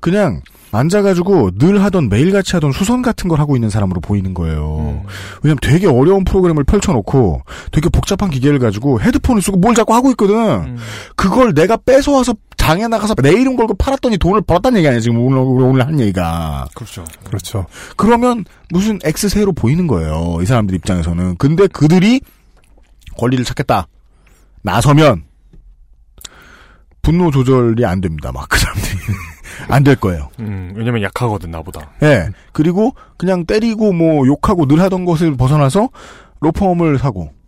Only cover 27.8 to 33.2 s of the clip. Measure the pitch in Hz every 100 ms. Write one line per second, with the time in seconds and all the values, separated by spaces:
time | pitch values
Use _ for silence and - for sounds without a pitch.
27.8 | 117 92 92 78 65 64 69 - - -
28.8 | - 92 - 98 - - - - - 120
29.8 | 139 135 101 85 71 - 107 98 90 98
30.8 | 113 117 98 - 123 104 85 82 80 -
31.8 | 73 - 151 131 147 98 - - 156 175
32.8 | 220 - - _